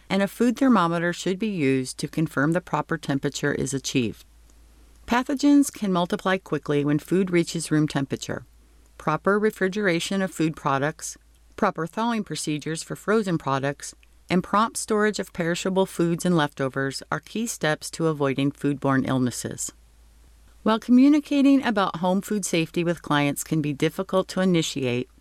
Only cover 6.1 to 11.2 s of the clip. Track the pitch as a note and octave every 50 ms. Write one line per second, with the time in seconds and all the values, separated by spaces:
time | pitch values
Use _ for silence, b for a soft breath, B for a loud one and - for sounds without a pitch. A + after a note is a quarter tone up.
6.1 | G#3+ G3 - F#3+ F#3+ F#3+ - - D#3+ D3 - - D3 D3 C#3+ D3 D3 D3+ - -
7.1 | E3+ F#3 G3 F#3 F3 E3+ E3+ - - E3+ - - D3+ D3+ D3+ D3 - C#3+ C#3 -
8.1 | - - - - - - A#2+ - - - _ _ _ - - _ _ - - D#3+
9.1 | D#3 D3+ - F#3+ G3 G#3 G#3 G#3+ - - F#3+ F#3+ F#3 G#3+ G#3 F#3+ E3 E3+ - -
10.1 | G3 G3 F#3+ F#3 - - D#3+ D#3+ D3 - - D3 C#3 C3+ C#3 D3+ D#3+ - - -
11.1 | - -